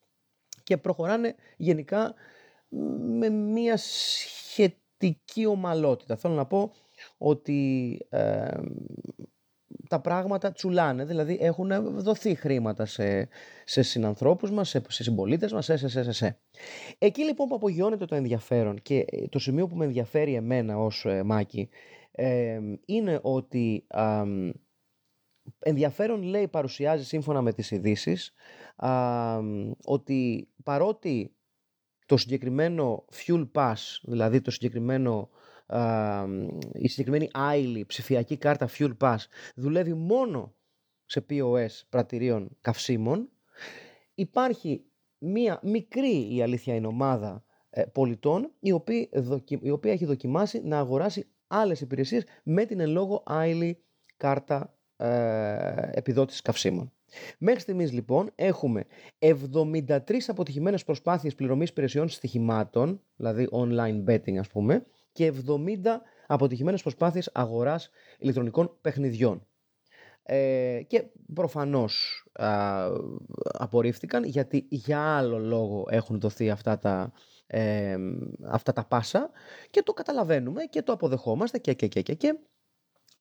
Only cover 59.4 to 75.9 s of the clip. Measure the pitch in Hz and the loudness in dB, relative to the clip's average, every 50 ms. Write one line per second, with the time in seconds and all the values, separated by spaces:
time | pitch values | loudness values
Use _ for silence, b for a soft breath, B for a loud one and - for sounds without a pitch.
59.4 | 139 131 131 160 156 156 160 160 143 127 147 139 143 - 214 254 - - 208 180 | 2 -2 0 0 2 2 0 -2 0 2 0 2 2 0 -2 0 0 -2 -4 -4
60.4 | 180 - 135 143 156 190 202 180 - - 151 139 - 170 175 170 143 151 131 - | -4 -4 -2 -2 0 0 0 0 0 -2 -4 -2 0 0 0 0 0 -2 -4 -2
61.4 | 135 123 131 139 165 170 - - 135 135 - 147 147 151 - - - 120 - 120 | 0 0 2 2 0 0 0 0 0 0 2 0 0 -2 -2 -6 -6 -4 -2 0
62.4 | 113 117 113 110 104 - - 117 127 160 196 196 _ _ _ - - 113 107 113 | 2 2 2 2 0 2 2 2 2 2 0 -4 _ _ _ -6 -4 -2 0 0
63.4 | 127 - - 123 123 120 120 120 117 110 107 107 98 101 117 107 - - 95 92 | 0 0 0 0 2 2 2 2 2 2 0 0 2 4 4 4 2 0 -2 -2
64.4 | 98 - - 107 101 113 165 247 240 b b b b b - - 165 160 139 131 | -2 -2 -2 0 2 4 4 2 0 b b b b b -2 0 2 2 0 0
65.4 | 127 135 151 143 151 185 220 196 185 220 226 233 - b b b b b 147 139 | -2 -2 -2 0 0 -2 -4 0 0 0 0 -2 -4 b b b b b 2 2
66.4 | 139 135 127 120 139 170 202 185 - 156 123 - 170 175 165 180 175 - - - | 2 2 2 0 0 0 0 0 -2 -4 -2 0 2 2 2 0 -4 -4 -2 -2
67.4 | 123 113 117 117 120 139 156 170 - - b b b b b b - 135 123 127 | -2 0 0 0 0 0 0 -2 -6 -10 b b b b b b -2 0 0 0
68.4 | 120 117 107 160 175 175 - _ - 160 - 139 139 131 117 110 123 117 95 92 | 0 0 2 2 0 0 -2 _ -4 -4 -2 0 -2 -2 0 2 2 2 2 0
69.4 | - _ _ _ _ _ _ _ _ B B B B B B B B - 135 139 | -8 _ _ _ _ _ _ _ _ B B B B B B B B 0 2 2
70.4 | 139 135 131 127 127 123 123 120 - - 240 226 - - - - - - 151 160 | 2 2 2 2 0 0 -2 -4 -2 0 0 0 0 -2 -12 -20 -16 -8 -4 -2
71.4 | 180 - - 151 143 143 143 131 117 110 - - - - - - - _ - - | -2 -2 0 -2 0 2 2 2 2 2 0 -2 -2 -4 -6 -10 -12 _ -8 -2
72.4 | 110 107 104 101 101 101 98 95 92 92 - - - - - - - - - - | 0 0 2 2 2 0 0 0 -2 -2 -2 -4 -6 -8 -10 -12 -12 -12 -8 -6
73.4 | - - - - - 98 120 120 117 120 117 - - - - 120 - - 123 143 | -6 -4 -4 -6 -2 2 2 4 4 2 0 -2 -4 -2 -2 0 0 0 0 0
74.4 | 131 - - 139 - - - 127 - 147 151 147 151 156 151 143 131 120 117 110 | 0 2 0 -2 -2 -2 -6 -4 -2 0 0 2 2 2 2 2 2 2 0 0
75.4 | 110 113 117 113 110 101 104 101 92 - | 0 2 2 2 2 0 -2 -2 -2 2